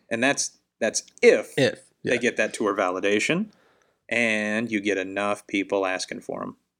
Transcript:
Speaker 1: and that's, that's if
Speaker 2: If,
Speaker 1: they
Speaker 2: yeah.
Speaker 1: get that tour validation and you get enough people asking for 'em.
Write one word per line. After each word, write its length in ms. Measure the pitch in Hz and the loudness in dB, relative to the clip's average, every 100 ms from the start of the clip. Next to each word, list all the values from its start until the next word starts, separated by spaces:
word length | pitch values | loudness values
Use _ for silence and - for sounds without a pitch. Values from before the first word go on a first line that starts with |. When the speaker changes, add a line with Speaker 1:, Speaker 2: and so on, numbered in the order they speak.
| _ | _
Speaker 1:
and 120 | 117 | -2
that's, 340 | 131 - - - _ _ | 0 0 -6 -10 _ _
that's 220 | 110 - - - | -2 -2 -10 4
if 320 | 240 139 101 - | 6 6 2 0
Speaker 2:
If, 280 | 123 - - _ | 0 0 -14 _
Speaker 1:
they 100 | 127 | -2
Speaker 2:
yeah. 40 | 127 | 0
Speaker 1:
get 180 | 117 107 | 0 0
that 160 | 107 | -2
tour 220 | - 107 98 | 0 -2 0
validation 720 | 92 92 101 104 - 160 214 _ _ _ _ _ - | 0 0 2 2 2 0 -2 _ _ _ _ _ -4
and 600 | 117 117 107 104 107 117 | 0 0 0 0 -2 -2
you 100 | 107 | -2
get 160 | 101 95 | 0 -2
enough 500 | 95 95 104 104 - | -2 -4 -2 -4 -2
people 380 | 101 95 101 95 | -4 0 0 0
asking 340 | 92 - 98 | -2 -6 -10
for 220 | - 92 | -10 -10
'em. 140 | 98 - _ _ | -10 -12 _ _